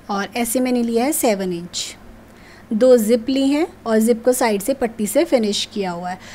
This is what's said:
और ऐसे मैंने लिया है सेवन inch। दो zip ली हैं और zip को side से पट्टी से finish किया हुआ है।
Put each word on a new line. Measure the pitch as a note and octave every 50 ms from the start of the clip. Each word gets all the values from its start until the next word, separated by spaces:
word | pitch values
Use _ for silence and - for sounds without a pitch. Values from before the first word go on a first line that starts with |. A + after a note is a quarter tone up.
| - -
और | G#3 G3+ G3+ G3 -
ऐसे | - A#3+ A#3 - B3+
मैंने | B3+ B3+ B3 B3 A#3
लिया | A#3 A#3 A3+ A#3+
है | C#4+ D#4+
सेवन | - - A#3+ G#3 F#3+ G3 F#3 F3
inch। | E3+ F3 F3 - - - - - - - - - - - - - - - - - - - -
दो | A#3 G#3 B3 B3+ B3+ A#3+
zip | G#3 G#3 A#3+ A#3+ A3+ -
ली | C4 C4+ C4+ C4+
हैं | C#4+ D4 E4+ F#4 - - -
और | A#3+ A3 A3
zip | A3 A3+ A#3+ A3+ -
को | B3+ B3+
side | - D#4+ A3+ G#3 G3 F#3+
से | - C4+
पट्टी | - B3+ A3 A3+ - G#3
से | G3+ - C#4 E4+
finish | E4 C#4+ B3 A3 G#3 G#3 - -
किया | - - G#3 G3 F3+
हुआ | F3 E3+ F3+ F3+
है। | F#3 F#3 - - -